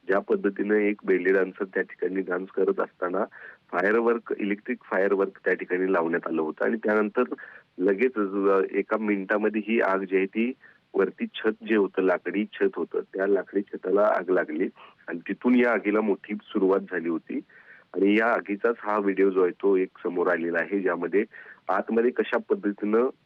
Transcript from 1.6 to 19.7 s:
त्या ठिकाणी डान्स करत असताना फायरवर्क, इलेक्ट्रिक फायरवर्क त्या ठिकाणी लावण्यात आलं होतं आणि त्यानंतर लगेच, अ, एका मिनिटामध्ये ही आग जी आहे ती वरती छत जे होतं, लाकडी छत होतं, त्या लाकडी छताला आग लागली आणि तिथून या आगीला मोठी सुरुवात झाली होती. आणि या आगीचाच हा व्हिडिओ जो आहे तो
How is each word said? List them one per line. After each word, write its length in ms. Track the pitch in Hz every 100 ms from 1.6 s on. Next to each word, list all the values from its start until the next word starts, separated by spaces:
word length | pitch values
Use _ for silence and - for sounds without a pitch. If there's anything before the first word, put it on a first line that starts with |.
त्या 180 | 98 98
ठिकाणी 380 | 92 - 90 95
डान्स 280 | 92 90 95
करत 300 | - 95 95
असताना 440 | 95 _ 90 92 117 - - - _
फायरवर्क, 600 | 87 95 110 117 117 - -
इलेक्ट्रिक 400 | 104 101 - 120
फायरवर्क 560 | - 98 98 98 95 -
त्या 100 | 98
ठिकाणी 380 | 90 92 90 92
लावण्यात 340 | 92 82 82 76
आलं 160 | 80
होतं 220 | 78 78
आणि 120 | 110 113
त्यानंतर 460 | 110 107 107 113 - - - - _ -
लगेच, 340 | 92 98 127 110
अ, 600 | 98 98 98 95 95 98
एका 180 | 98 107
मिनिटामध्ये 640 | 107 101 95 107 107 107 104
ही 120 | 113
आग 180 | 98 95
जी 180 | 95 95
आहे 100 | 98
ती 260 | 113 120 131 - _ _
वरती 320 | - - - 117
छत 300 | - 110 107 107
जे 80 | 110
होतं, 260 | 95 -
लाकडी 420 | 92 87 - 98
छत 320 | 107 - 98 -
होतं, 240 | 82 -
त्या 260 | 98 95 98
लाकडी 360 | 98 - 98
छताला 380 | 101 101 92 98
आग 300 | 107 98 90
लागली 380 | 92 92 78 92 - - _ -
आणि 100 | 85
तिथून 360 | - 98 123
या 180 | 123 123
आगीला 280 | 110 98 104
मोठी 340 | 107 95 -
सुरुवात 460 | 107 - 107 95 98
झाली 280 | 98 90 85
होती. 320 | 80 - - - - - - _
आणि 240 | 87 98 104
या 80 | 113
आगीचाच 500 | 107 85 101 117 120
हा 200 | 104 104
व्हिडिओ 320 | 101 95 98
जो 120 | 92
आहे 80 | 90
तो 260 | - 98